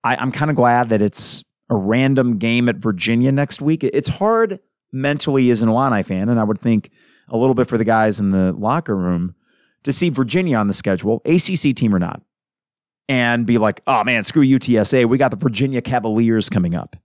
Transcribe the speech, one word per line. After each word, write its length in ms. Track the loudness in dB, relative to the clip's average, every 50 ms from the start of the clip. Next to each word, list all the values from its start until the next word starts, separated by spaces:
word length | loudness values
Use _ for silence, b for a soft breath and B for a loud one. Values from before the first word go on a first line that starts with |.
| -2
I, 140 | -2 -2
I'm 140 | -2 -4 -6
kinda 220 | -4 -2 -2 -2 2
glad 360 | 2 4 4 4 2 2 2
that 120 | 0 0
it's 420 | 0 0 -2 -4 -6 -6 -6 -8 -10 _ _ _ _ _
a 60 | -2
random 640 | -2 0 0 0 2 2 2 2 2 2 0 0
game 300 | 0 0 0 2 2 2
at 100 | 0 -2
Virginia 540 | -2 -2 -4 -4 -2 -2 0 0 2 2 2
next 300 | 2 0 -2 -4 -6 -4
week. 240 | -2 -2 -2 0 -2
It, 100 | -2 -2
it's 140 | -2 -2 -2
hard 500 | -4 -2 0 0 2 2 0 -2 -4 -12 _ _ _ _ _ _
mentally 580 | -8 -4 -2 -2 -2 -2 -2 0 2 2 4 4
as 120 | 4 2
an 80 | 2 2
Illini 340 | 2 2 2 0 0 -2 -2
fan, 240 | -2 -4 -4 -2
and 120 | 0 0 0
I 40 | 0
would 160 | -2 -4 -2
think 320 | 0 0 0 0 -2 -6 b b b b b b b b
a 80 | -2
little 180 | 0 2 2 2
bit 120 | 0 0
for 100 | 0 0
the 80 | -2 2
guys 340 | 2 2 2 2 2 0 0
in 120 | 0 0
the 200 | 2 2 2 0
locker 440 | -2 -2 -2 -2 -2 -2 -2 -4 -4
room, 400 | -2 -2 -2 -2 -2 -4 -6 -8 _ _ _ _ _ _ _ _ _ _
to 100 | -6 -2
see 160 | -2 -2 -2
Virginia 480 | 0 -2 -2 0 0 -2 0 0 0
on 100 | 0 0
the 60 | 0 -2
schedule, 480 | -2 -2 -2 -2 -2 0 -2 -2 -2 _
A 140 | 0 0
C 180 | 0 0 -2 -4
C 180 | 0 0 -2 0
team 220 | 0 0 0 2
or 40 | 0
not, 220 | 0 -4 -6 -12 _ _ _ _ _ _ _ _ _ _ _ _ _ _ _ _ _
and 380 | -2 -2 0 2 2 0 0 0
be 120 | 2 2
like, 240 | 2 2 0 0 -2 _
"Oh 160 | 0 0 0 2
man, 200 | 0 0 -2 -2
screw 200 | -2 2 2 4
U 160 | 4 4 2
T 180 | 2 2 2
S 160 | 2 2 2 2
A. 120 | 2 2
We 120 | 2 2
got 140 | 2 2 0
the 60 | 0
Virginia 440 | -2 -4 -4 0 0 -2 -2 -2 -4
Cavaliers 680 | -4 -2 -4 -2 -2 0 0 2 2 2 2 0 0 0
coming 260 | -2 0 0 0 -2
up." 220 | -6 -8 -10 -18 -20